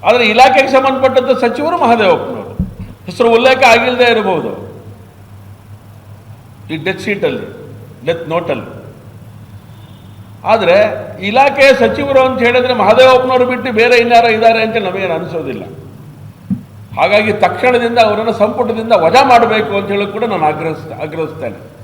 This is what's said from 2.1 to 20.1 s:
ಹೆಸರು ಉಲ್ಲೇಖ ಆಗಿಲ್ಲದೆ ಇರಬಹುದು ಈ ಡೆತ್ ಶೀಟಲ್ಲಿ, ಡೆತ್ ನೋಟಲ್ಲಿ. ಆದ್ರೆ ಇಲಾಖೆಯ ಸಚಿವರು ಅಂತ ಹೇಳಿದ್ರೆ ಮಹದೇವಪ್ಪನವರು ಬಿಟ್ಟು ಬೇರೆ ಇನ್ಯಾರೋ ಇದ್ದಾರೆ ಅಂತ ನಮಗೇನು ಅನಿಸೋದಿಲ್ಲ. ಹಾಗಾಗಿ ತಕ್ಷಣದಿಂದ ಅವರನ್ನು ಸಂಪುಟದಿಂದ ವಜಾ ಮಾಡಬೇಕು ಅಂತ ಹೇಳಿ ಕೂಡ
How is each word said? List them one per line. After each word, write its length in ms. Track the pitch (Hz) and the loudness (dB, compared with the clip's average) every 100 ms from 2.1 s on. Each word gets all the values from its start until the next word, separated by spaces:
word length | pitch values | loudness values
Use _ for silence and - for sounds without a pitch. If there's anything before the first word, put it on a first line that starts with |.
| 160 - 120 101 - - - - - - | 0 -2 -10 -12 -8 -8 -8 -16 -16 -16
ಹೆಸರು 240 | 175 233 | -2 2
ಉಲ್ಲೇಖ 280 | 226 254 262 | 4 2 4
ಆಗಿಲ್ಲದೆ 460 | 254 226 247 247 | 4 4 2 0
ಇರಬಹುದು 440 | 240 220 196 175 117 98 - - - - - - 98 - - - - - - - - - - - - - - | 2 2 0 -4 -4 -10 -14 -18 -20 -20 -20 -20 -20 -20 -20 -20 -20 -20 -20 -20 -20 -20 -20 -20 -20 -20 -14
ಈ 100 | 160 | -8
ಡೆತ್ 160 | 156 185 | -6 -6
ಶೀಟಲ್ಲಿ, 760 | - 202 - 120 - - - - - - 131 | -6 -4 -4 -4 -10 -16 -18 -20 -20 -14 -6
ಡೆತ್ 220 | 165 - | -6 -4
ನೋಟಲ್ಲಿ. 480 | 165 165 131 - - - - - - - - - - - - - - - - - - | -6 -4 -8 -8 -16 -20 -20 -20 -20 -20 -20 -20 -20 -20 -20 -20 -20 -20 -20 -20 -14
ಆದ್ರೆ 640 | 175 220 180 185 214 - - - 190 | -2 0 2 2 2 -2 -12 -10 -4
ಇಲಾಖೆಯ 480 | 226 277 277 269 | 2 2 4 4
ಸಚಿವರು 460 | 262 220 - 277 269 | 4 2 -2 0 2
ಅಂತ 220 | 262 254 | 2 0
ಹೇಳಿದ್ರೆ 320 | 233 247 254 | 0 2 0
ಮಹದೇವಪ್ಪನವರು 720 | 233 196 240 262 254 254 254 247 | 0 2 4 6 4 2 0 0
ಬಿಟ್ಟು 260 | 247 254 | -2 -4
ಬೇರೆ 240 | 214 240 247 | 0 4 4
ಇನ್ಯಾರೋ 320 | 233 233 233 | 4 4 4
ಇದ್ದಾರೆ 340 | 220 226 226 | 4 2 2
ಅಂತ 140 | 220 226 | 0 -2
ನಮಗೇನು 380 | 196 185 190 | -4 -4 -4
ಅನಿಸೋದಿಲ್ಲ. 480 | 165 170 165 139 110 92 - - - - - - - - - - - - - | -4 -6 -8 -8 -10 -10 -16 -18 -20 -20 -20 -20 -20 -8 -8 -8 -20 -14 -2
ಹಾಗಾಗಿ 320 | 165 208 220 | 0 2 0
ತಕ್ಷಣದಿಂದ 680 | 208 180 - 247 247 233 233 | 0 -2 0 0 0 0 2
ಅವರನ್ನು 340 | 220 208 226 | 2 2 -2
ಸಂಪುಟದಿಂದ 600 | 214 208 - 226 220 226 | 0 -2 0 -4 -4 0
ವಜಾ 320 | 214 160 233 | 2 4 4
ಮಾಡಬೇಕು 520 | 262 240 214 220 208 202 | 4 4 4 0 -2 -4
ಅಂತ 120 | 196 | -4
ಹೇಳಿ 180 | 202 | -4
ಕೂಡ 180 | 202 | -4